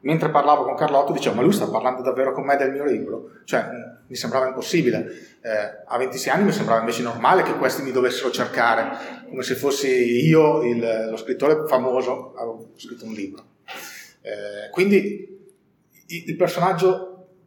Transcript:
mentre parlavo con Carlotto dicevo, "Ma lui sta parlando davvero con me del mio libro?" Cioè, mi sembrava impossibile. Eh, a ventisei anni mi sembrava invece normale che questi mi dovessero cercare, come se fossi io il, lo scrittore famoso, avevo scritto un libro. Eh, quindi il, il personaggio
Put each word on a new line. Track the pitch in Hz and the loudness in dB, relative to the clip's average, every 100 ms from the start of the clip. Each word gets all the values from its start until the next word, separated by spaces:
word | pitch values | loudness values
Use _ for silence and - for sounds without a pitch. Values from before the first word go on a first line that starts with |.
mentre | 131 160 156 | 0 0 2
parlavo | 151 143 147 | 2 4 4
con | - | 2
Carlotto | - 147 139 - | 0 2 4 2
dicevo, | - - 104 | 0 0 4
"Ma | |
lui | 147 | 4
sta | 202 107 | 4 2
parlando | 110 127 127 | 0 -2 -2
davvero | 135 127 135 | -2 0 0
con | - | -2
me | 135 139 | 0 2
del | 135 | 2
mio | 139 | 0
libro?" | 143 110 - 113 - - | -2 -2 -4 -10 -12 -20
Cioè, | - 127 - 120 - - _ | -4 -2 -2 -10 -14 -20 _
mi | 123 | -8
sembrava | 120 131 131 | -2 0 0
impossibile. | 127 - 175 127 107 110 - - _ | -4 -2 2 2 0 -4 -12 -20 _
Eh, | 117 107 104 - | -4 -4 -4 -10
a | - 120 | -6 -2
ventisei | 127 127 135 | -2 -4 0
anni | 151 | 2
mi | 202 | 2
sembrava | - 104 113 | 0 2 2
invece | 113 120 | 0 -4
normale | 120 107 123 185 | -4 0 4 4
che | 160 147 | 2 0
questi | 127 - | -2 -2
mi | 135 | -2
dovessero | 127 123 - 127 | 0 0 0 -4
cercare, | - 123 - 117 113 113 - - - - | -2 -4 2 2 2 -2 -6 -12 -16 -12
come | 131 | -8
se | 120 | -4
fossi | 120 139 139 135 127 120 120 156 | -2 0 0 2 2 2 2 6
io | 160 151 156 | 6 6 4
il, | 120 117 113 110 110 | 0 0 0 -2 -4
lo | 110 | -8
scrittore | - 127 139 156 - | -6 0 2 2 2
famoso, | 131 127 127 123 127 - | 0 2 0 -2 -6 -10
avevo | 104 117 110 113 _ | -10 -10 -10 -16 _
scritto | 117 117 | -18 -16
un | 113 | -14
libro. | 104 95 95 _ _ - - - - - _ | -10 -10 -12 _ _ -18 -16 -16 -18 -20 _
Eh, | - 104 104 101 104 | -12 -10 -10 -12 -10
quindi | - 196 202 - - - - - _ _ _ _ _ _ | -2 4 4 2 -8 -14 -20 -20 _ _ _ _ _ _
il, | 170 - | -12 -8
il | 156 | -2
personaggio | 175 180 180 170 185 - - - - _ | 0 2 0 4 2 2 -4 -16 -20 _